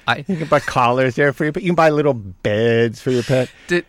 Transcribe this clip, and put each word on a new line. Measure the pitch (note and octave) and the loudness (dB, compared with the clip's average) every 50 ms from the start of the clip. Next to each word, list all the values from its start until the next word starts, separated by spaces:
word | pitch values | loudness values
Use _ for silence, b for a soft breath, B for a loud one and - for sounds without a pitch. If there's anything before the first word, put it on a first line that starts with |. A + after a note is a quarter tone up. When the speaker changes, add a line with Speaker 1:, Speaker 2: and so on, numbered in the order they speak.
| _ | _
Speaker 1:
I | - A#2+ - C#3+ - | -4 -4 -2 -4 -6
Speaker 2:
You | F#3+ | -6
can | D#3 D#3+ | -6 0
buy | C#3+ - C#3+ | 0 0 0
collars | - - - C3+ B2 A#2+ B2 C3 C3 C3 A#2 | 0 -2 0 2 2 2 2 2 0 0 0
there | D3+ D3 C#3+ | 0 0 0
for | C3 - D#3+ | 0 0 -2
your | D3+ | -4
pet. | D3 F3+ F#3+ | -4 -2 -2
You | F3 | 0
can | F3 | 2
buy | D#3+ D#3+ D#3 | 4 4 4
little | D3+ D3 D3 D3 C3 | 4 4 2 0 0
beds | A#2 G2 F#2+ F2+ - - G#2+ G#2 G#2+ A#2 A#2 A#2 A2+ A#2 A#2 G#2+ - | -2 -6 -12 -12 -6 -4 -2 0 0 2 2 2 2 0 0 -2 -4
for | - C3+ | -4 -2
your | B2+ B2 A2 | -2 -2 0
pet. | - C3+ C3 B2+ - - - - | 0 0 0 0 -2 -8 -16 -6
Speaker 1:
Did, | - F3 F3 - | -4 -2 -2 -2